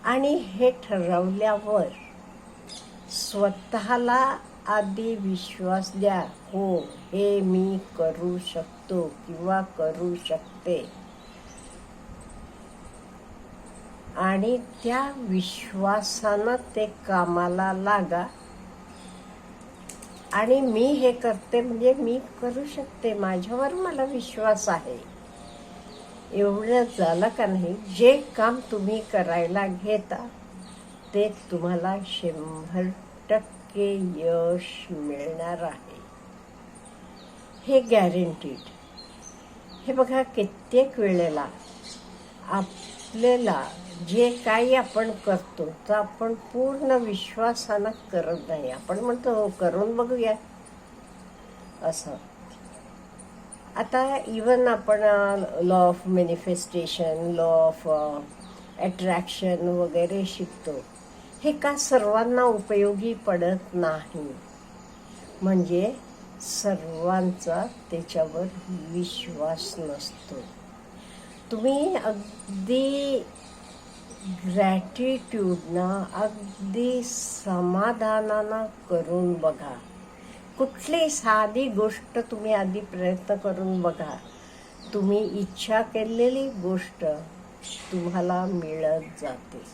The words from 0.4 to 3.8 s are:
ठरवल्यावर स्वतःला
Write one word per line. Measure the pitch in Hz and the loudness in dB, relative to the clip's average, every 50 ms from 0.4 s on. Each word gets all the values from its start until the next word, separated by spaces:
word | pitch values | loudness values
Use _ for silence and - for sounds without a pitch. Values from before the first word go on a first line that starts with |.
| - 190 185 196 247 254 | 0 -4 0 4 6 6
ठरवल्यावर | 247 - - - 208 190 175 170 180 175 180 185 190 196 214 214 214 208 208 208 214 202 165 - - - - - - - - - - - - - - - - - - - - - - - - - | 4 4 -4 -2 -2 0 2 2 2 4 2 2 0 2 2 2 2 2 0 2 2 2 2 2 -4 -10 -18 -18 -20 -20 -20 -20 -20 -20 -20 -20 -20 -20 -20 -18 -18 -18 -18 -18 -20 -20 -16 -10
स्वतःला | - - - - - 202 202 202 190 - - - - 226 | -8 -6 -6 -4 0 2 2 2 2 0 -10 -4 -4 -4